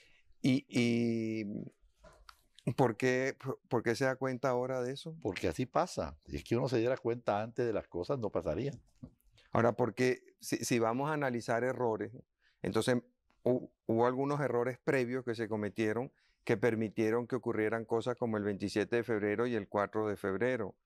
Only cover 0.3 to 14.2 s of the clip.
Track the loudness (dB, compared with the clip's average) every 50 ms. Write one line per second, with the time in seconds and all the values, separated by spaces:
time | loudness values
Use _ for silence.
0.3 | -12 _ 2 2 2 2 0 _ 0 2 2 4 4 2 2 0 0 -2 -2 -2
1.3 | -4 -4 -4 -6 -6 -8 -10 -12 -16 _ _ _ _ _ -20 -20 -20 _ -20 -20
2.3 | -20 _ _ _ _ -8 _ -4 2 2 2 2 2 2 2 2 2 2 0 -2
3.3 | -4 -6 -8 -8 -8 -10 _ _ -2 0 2 0 0 2 0 0 0 -2 -4 -4
4.3 | -4 -2 0 0 0 0 0 -2 -2 -4 -4 -4 -6 -8 -10 -14 -14 -6 -4 -4
5.3 | -4 0 -2 -2 0 -2 -4 0 0 0 0 0 -2 -4 -4 -4 -8 -14 _ -10
6.3 | -10 -10 -2 0 0 0 2 2 2 2 2 2 0 0 -2 -4 -4 -2 -2 -2
7.3 | 0 0 -2 -4 -2 -2 -2 0 0 -2 -4 _ -6 -6 -4 -2 -2 -2 -2 -2
8.3 | -2 -2 -2 0 -2 -2 -4 -4 -6 -10 -18 _ _ _ -20 -20 -20 _ _ _
9.3 | _ -20 _ _ 0 4 4 4 4 2 0 0 2 2 2 2 2 0 -6 -18
10.3 | _ _ -4 -4 -4 -4 0 0 2 2 2 2 0 0 -2 -2 -2 -2 -2 -2
11.3 | -2 -2 -2 -2 0 0 0 0 0 0 0 0 0 -2 -4 -8 -10 -16 -20 _
12.3 | _ _ _ _ _ _ -6 0 2 2 4 4 2 2 0 _ _ _ _ _
13.3 | _ _ _ 2 2 2 0 -6 _ _ _ 0 4 4 4 4 4 2